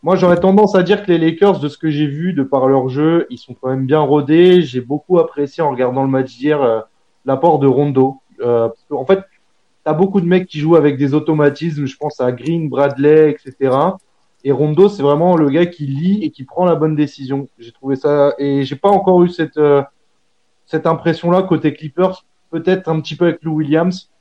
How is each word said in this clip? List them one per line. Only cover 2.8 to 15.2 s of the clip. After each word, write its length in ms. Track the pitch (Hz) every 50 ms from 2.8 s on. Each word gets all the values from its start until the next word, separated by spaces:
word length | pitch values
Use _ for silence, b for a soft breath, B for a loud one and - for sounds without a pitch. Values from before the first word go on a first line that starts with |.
| 127 131
jeu, 360 | 127 139 151 160 165 170 170 -
ils 80 | 127 113
sont 160 | - _ 123
quand 160 | _ - 131
même 160 | 131 135 135
bien 140 | 127 147 156
rodés. 600 | 147 131 147 147 135 131 156 165 175 185 180 180
J'ai 220 | 165 131 120 127
beaucoup 360 | 120 117 143 147 _ _ 180 175
apprécié 440 | 160 - - 143 143 135 - -
en 80 | 165 147
regardant 320 | 135 123 127 123 123 135
le 80 | 135 135
match 260 | 135 135 131 131 120
d'hier, 240 | 117 127 151 151 147
euh, 200 | 139 120 113 110 110 _ _ _ _ _ _ _ _
l'apport 340 | 131 135 131 - 175 156 143
de 80 | 135
Rondo. 540 | 139 127 135 147 147 135 131 131 135 135 - _ _ _ _
Euh, 280 | - 120 120 117 117 113
parce 160 | 113 _ _ _
qu'en 180 | 147 131 131
fait, 140 | 127 196 190 190 _ _ _ _ _ _ _ _ _ _ _
t'as 120 | _ 156 156
beaucoup 260 | 151 190 196 196 202
de 60 | 170
mecs 200 | 170 180 185 185
qui 140 | - - 151
jouent 160 | 147 160 170
avec 220 | 165 143 147 135 127
des 160 | 143 135 139
automatismes. 720 | 151 151 - 156 151 147 143 143 - 160 170 156 147 143
Je 100 | 131 -
pense 240 | _ 147 147 - -
à 120 | 127 127
Green, 360 | 123 120 - 151 165 170 160 143
Bradley, 600 | 123 127 143 139 131 127 139 147 156 156 156 151
et 60 | 143 -
cetera. 600 | _ 135 123 _ 135 135 127 135 151 185 185 190 _ _ _ _ _ _ _ _ _
Et 80 | 139
Rondo, 380 | 139 123 147 151 151 156 196 202
c'est 120 | 202 202
vraiment 340 | 139 143 147 151